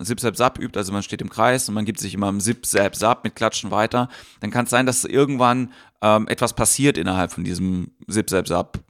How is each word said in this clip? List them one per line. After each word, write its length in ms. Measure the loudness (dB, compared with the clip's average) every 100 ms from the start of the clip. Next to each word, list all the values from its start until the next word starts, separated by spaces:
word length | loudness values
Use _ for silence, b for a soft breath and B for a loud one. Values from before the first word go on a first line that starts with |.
Zip, 160 | -4 -2
Zap, 180 | -2 2
Zap 220 | 0 0
übt, 180 | -8 -6
also 160 | -4
man 80 | -4
steht 200 | -6 -8
im 80 | -8
Kreis 380 | 2 2 2 0
und 60 |
man 120 | -2 -2
gibt 140 | -4
sich 140 | -6
immer 160 | -2 -2
im 100 | 0
Zip, 260 | -2 -2 0
Zap, 300 | 2 0 2
Zap 280 | 0 0
mit 120 | -4 -2
Klatschen 360 | -2 -2 -4
weiter, 360 | 0 0 0 -2 B B B
dann 100 | -4
kann's 180 | -2 0
sein, 160 | 2 2
dass 200 | 0 0
irgendwann, 640 | 2 2 4 2 2 -2 B B -2
ähm, 260 | 4 4 2
etwas 260 | -2 -2
passiert 440 | 0 0 4 2 2
innerhalb 340 | 0 0 -2
von 120 | -4
diesem 480 | -4 -2 -2 -2 -4 _ -4
Zip, 220 | -2 0
Zap, 180 | 0 0
Zap, 320 | -2 -2 -8 _